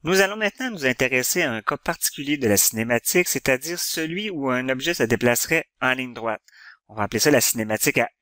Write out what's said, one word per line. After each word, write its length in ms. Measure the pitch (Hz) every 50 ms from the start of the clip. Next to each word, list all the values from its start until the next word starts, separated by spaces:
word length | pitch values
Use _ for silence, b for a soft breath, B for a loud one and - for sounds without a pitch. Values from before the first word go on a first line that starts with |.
| -
Nous 180 | 156 185 190
allons 160 | 196 190 208
maintenant 320 | 220 214 202 - - 254 254
nous 160 | 220 170 139
intéresser 560 | 131 127 - 139 123 127 127 127 - - 180
à 100 | 170 143
un 100 | 117 110 -
cas 140 | - 147
particulier 600 | - _ - 165 - - - - - 139 139 151
de 100 | 147 131
la 100 | 110 104
cinématique, 720 | 95 - - - 110 113 117 123 117 _ - - 180 180
c'est-à-dire 520 | - - 139 - - 131 127 135 160 175 170
celui 500 | - - - 170 160 156 170 190 214 214
où 200 | 185 151 135 131
un 200 | 127 127 127 131
objet 240 | 131 127 131 170 170
se 80 | - 123
déplacerait 640 | 113 120 110 - 120 120 - - - 160 160 147 _ _ _
en 120 | - 127 127
ligne 200 | 131 127 123 120
droite. 280 | 110 110 113 107 - _ B B B B B B B B
On 60 | _ 107
va 100 | 107 104
appeler 160 | 101 - 110
ça 120 | - 151
la 100 | 147 123
cinématique 560 | - - - 120 110 107 110 110 - 147 135
à 120 | 135 117 - _ _